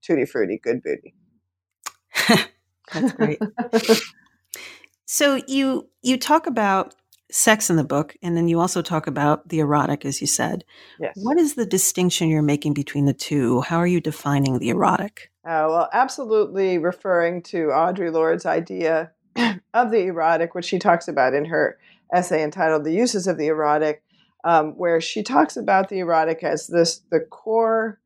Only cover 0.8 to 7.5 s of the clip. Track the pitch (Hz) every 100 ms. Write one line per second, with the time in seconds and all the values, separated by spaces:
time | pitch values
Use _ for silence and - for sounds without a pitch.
0.8 | - 65 - _ _ _ _ _ _ _
1.8 | - _ _ - - 220 - _ _ _
2.8 | _ 160 247 - 208 151 214 - 240 226
3.8 | 226 220 - _ _ _ _ - - -
4.8 | _ _ - - 285 269 254 269 269 262
5.8 | - _ 247 262 - 302 320 233 202 190
6.8 | - _ _ _ _ - -